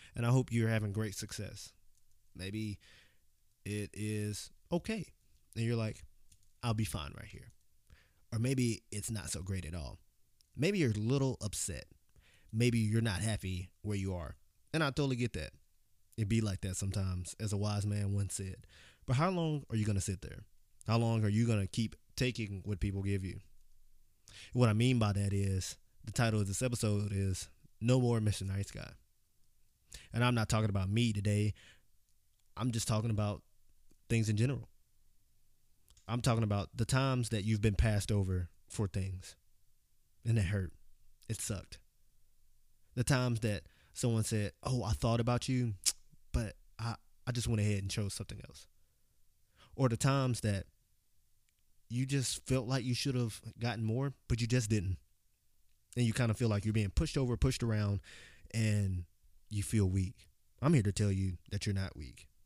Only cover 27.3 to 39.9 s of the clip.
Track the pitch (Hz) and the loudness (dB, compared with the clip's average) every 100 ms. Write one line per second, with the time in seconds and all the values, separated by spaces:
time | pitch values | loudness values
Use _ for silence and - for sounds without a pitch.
27.3 | 92 - - - - 113 131 123 117 107 | -2 -8 -16 -20 -4 4 4 4 2 2
28.3 | - 95 98 98 - - - _ _ _ | 0 -2 -4 -4 -8 -12 -16 _ _ _
29.3 | _ _ _ _ _ _ - - 113 123 | _ _ _ _ _ _ -20 -8 0 2
30.3 | 120 110 113 107 98 95 107 120 104 101 | 2 2 2 2 0 0 2 2 2 2
31.3 | 104 104 - - - - - _ _ _ | 2 2 -2 -12 -20 -20 -20 _ _ _
32.3 | _ _ - 123 113 - 110 117 104 104 | _ _ -4 -2 -2 0 0 2 0 0
33.3 | 92 - _ - - - - - 117 110 | -4 -12 _ -20 -20 -20 -20 0 2 2
34.3 | 107 123 120 - - _ _ _ _ _ | 2 2 0 -10 -20 _ _ _ _ _
35.3 | _ - _ _ _ _ - - 120 127 | _ -20 _ _ _ _ -18 -4 0 2
36.3 | 113 107 101 - 120 113 131 135 127 113 | 2 2 0 -2 -4 0 2 2 0 0
37.3 | 110 101 107 110 98 113 104 - 104 95 | -2 0 2 4 4 4 2 2 2 2
38.3 | 92 87 - - - 101 101 95 92 - | 0 -2 -10 -10 -2 -2 -2 -4 -6 -12
39.3 | - _ _ - _ _ | -20 _ _ -20 _ _